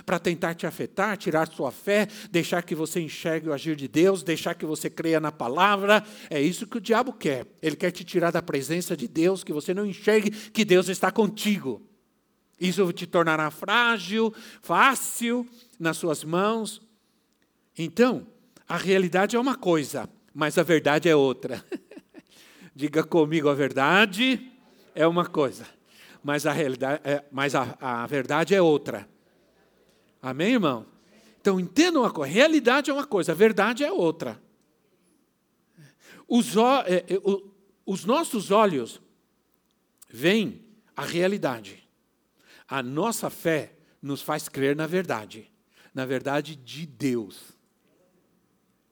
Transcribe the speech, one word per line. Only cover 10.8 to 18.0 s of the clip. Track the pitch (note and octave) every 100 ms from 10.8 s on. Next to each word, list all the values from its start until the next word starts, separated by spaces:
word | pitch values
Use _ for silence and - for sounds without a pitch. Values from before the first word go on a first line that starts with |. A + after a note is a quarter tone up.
| F3+
está | F#3 F#3
contigo. | A3+ G3+ - G#3 F#3+ C#3 G2+ - _ _ _ _ _ _ -
Isso | F3+ F3+ F3
te | E3+ F3
tornará | F3+ E3 D#3 D3+
frágil, | - - A3+ A#3+ A3 F3 A3 A3 - - -
fácil | - F3 C4 A#3+ - - A#3 B3 A#3+ - _ _
nas | E3 D#3+
suas | F3 D3
mãos. | D#3 F3 G#3 A3+ G#3 - _ _ _ _ _ _ _ _ _ -
Então, | D#3+ -